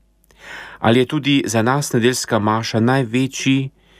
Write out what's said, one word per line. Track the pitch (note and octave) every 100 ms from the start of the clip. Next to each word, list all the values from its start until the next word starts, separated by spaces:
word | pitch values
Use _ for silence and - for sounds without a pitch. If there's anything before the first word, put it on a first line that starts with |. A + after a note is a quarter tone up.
| _ _ _ _ - - - -
Ali | A2+ A#2+
je | B2
tudi | D3+ C3+ C#3+ -
za | A2+
nas | A#2 C#3+ C#3+
nedeljska | B2 A#2+ B2+ - A2+
maša | G#2 A2+ A2+ A2+
največji | A#2 C3+ A2+ B2 C3 - C3+ C3+ C3+ - _